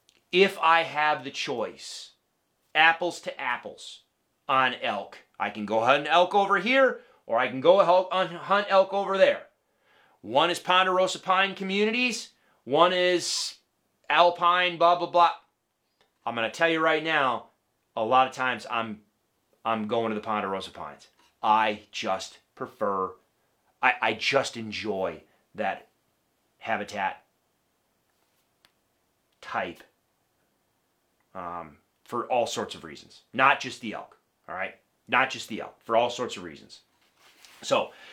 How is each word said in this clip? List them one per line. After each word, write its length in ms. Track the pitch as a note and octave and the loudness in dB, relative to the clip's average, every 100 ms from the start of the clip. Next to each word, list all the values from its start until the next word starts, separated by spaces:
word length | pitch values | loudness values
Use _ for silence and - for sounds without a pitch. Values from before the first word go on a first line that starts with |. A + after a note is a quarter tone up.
| _ _ _ | _ _ _
if 260 | F3+ G3 G3 | 2 2 2
I 220 | D#3+ E3 | 4 4
have 400 | D3+ D3 D3+ C#3+ | 2 -2 0 -2
the 80 | C3+ | -6
choice, 800 | - - B2 F#2+ - - - - _ _ _ _ _ _ | -10 -6 -6 -6 -10 -16 -16 -18 _ _ _ _ _ _
apples 460 | D3+ D#3+ E3 F3 - | 2 2 2 -4 -6
to 200 | - - | -12 -8
apples 600 | C3 A#2+ B2+ A2+ - - _ _ _ _ - | -6 -6 -10 -16 -20 -20 _ _ _ _ -2
on 260 | C3 B2+ A#2+ | 2 2 0
elk, 360 | B2 G#2 - - _ - | -4 -6 -8 -16 _ -6
I 120 | G#2 | -6
can 160 | A2 G2+ | -4 -2
go 140 | A2 | 2
hunt 280 | A#2 D3 D3+ | 4 2 4
elk 240 | E3+ F3+ | 4 4
over 240 | G3+ G3 G3 | 4 2 0
here, 420 | G#3 C4+ B3+ - - _ - | 2 4 2 0 -12 _ -4
or 120 | A2+ | -2
I 80 | B2+ | 0
can 120 | C3 | 2
go 240 | D3 G3 | 6 6
hel-, 240 | E3+ F3+ - | 6 2 2
un-, 180 | F#3 F3 | -2 -4
hunt 400 | E3+ D3+ G3+ G3+ | -6 -2 -2 2
elk 220 | F#3+ F#3+ | 2 2
over 260 | G3 F#3+ F#3+ | -2 -2 2
there. 240 | E3 A2 - _ _ _ _ _ _ _ | 4 2 -6 _ _ _ _ _ _ _
One 280 | G#2+ C3 E3+ | -2 2 2
is 80 | E3+ | 0
ponderosa 640 | - F3+ F#3+ F#3 F#3 E3 | 2 2 4 2 0 -2
pine 340 | - F#3 G3 | 0 0 0
communities, 760 | F#3 F#3+ G3 G#3+ A#3+ B3 G#3+ - _ _ _ | -4 -4 0 0 0 -2 -4 -10 _ _ _
one 280 | A#2+ D3 F3 | 0 4 4
is 640 | F#3 F3+ F3 - - - - _ _ _ _ - | 4 2 2 -2 -4 -6 -10 _ _ _ _ 0
alpine, 720 | D3+ F3 D#3+ F3 F3+ F3+ E3+ | 4 4 4 2 2 0 2
blah, 180 | E3+ F3 | 4 4
blah, 140 | E3+ | 2
blah. 220 | F3 E3 - _ _ _ _ _ _ _ _ | 4 2 2 _ _ _ _ _ _ _ _
I'm 100 | A#2 | -8
gonna 160 | A#2 A2 | -2 -4
tell 200 | - E3 | 2 2
you 100 | D#3+ | 2
right 240 | D#3+ D#3 | 2 0
now, 420 | D#3+ D#3 C3 A2+ - _ _ _ _ A#2 | 0 0 0 -2 -8 _ _ _ _ -6
a 80 | |
lot 240 | A2+ B2+ C3 | 2 4 2
of 60 | |
times 320 | C3 B2+ A2+ - | 0 -4 -4 -6
I'm, 300 | A#2 A2+ G#2 _ _ _ _ _ _ | -6 -6 -10 _ _ _ _ _ _
I'm 240 | A2+ A2 G#2+ | -4 -4 -2
going 220 | A#2+ A2+ | -2 -2
to 40 | |
the 60 | G#2+ | -4
ponderosa 500 | A2 G#2+ G2 G2 F#2+ | -4 -4 -4 -6 -8
pines. 380 | - D2+ D2 - _ _ _ | -14 -16 -16 -20 _ _ _
I 380 | A2 G#2+ A2 G#2 - | 2 2 2 -2 -10
just 480 | - G#2+ F#2+ - - _ | -8 -6 -6 -8 -18 _
prefer, 560 | - B2+ - G2+ F#2+ F#2 - _ _ _ _ _ _ | -16 -14 -6 -4 -2 -4 -8 _ _ _ _ _ _
I, 120 | B2+ - | 0 0
I 120 | A2+ | -2
just 440 | A2 - C3+ B2+ A#2 | -2 0 0 0 -6
enjoy 680 | A2 G2+ G#2 F#2+ F2+ D#2+ - _ _ F#2+ | -10 -8 -6 -4 -4 -6 -16 _ _ -8
that 320 | G2 F2 - _ _ _ _ _ _ _ | -6 -6 -12 _ _ _ _ _ _ _
habitat 680 | A#2 G#2 G2+ G2+ F#2+ - _ _ _ _ _ _ _ _ _ _ _ _ _ _ _ _ _ _ _ _ _ _ | -6 -6 -6 -6 -6 -6 _ _ _ _ _ _ _ _ _ _ _ _ _ _ _ _ _ _ _ _ _ _
type, 420 | - A#2 F#2 E2 _ _ _ _ _ _ _ _ _ _ _ _ _ _ _ | -10 -8 -8 -12 _ _ _ _ _ _ _ _ _ _ _ _ _ _ _
um, 440 | F#2+ F2 F2 D#2 - _ _ | -14 -12 -12 -14 -20 _ _
for 220 | - A#2+ - | -10 -8 -2
all 200 | A#2+ A2 | -2 0
sorts 280 | A#2 G#2 | -4 -8
of 100 | E2+ | -10
reasons. 380 | E2 C#2 - - _ | -16 -18 -20 -20 _
Not 260 | A#2+ C3+ D3 | 2 4 2
just 200 | C3 - | -4 -10
the 140 | A2+ | -10
elk, 220 | F#2 - _ _ _ - | -10 -14 _ _ _ -14
all 60 | |
right? 200 | F2+ F#2+ - _ _ - | -10 -10 -12 _ _ -2
Not 220 | B2 C3 | 0 0
just 180 | A#2 - | -4 -10
the 140 | G#2+ | -10
elk, 140 | - - | -12 -14
for 120 | - A2+ | -2 0
all 140 | B2 | 0
sorts 260 | B2+ A2+ G#2 | -2 -8 -8
of 60 | |
reasons. 380 | F2 C#2+ G#1 - _ _ _ _ _ _ - - | -14 -16 -20 -20 _ _ _ _ _ _ -20 -16
So 280 | - B2 - - - | -2 -2 -2 -10 -20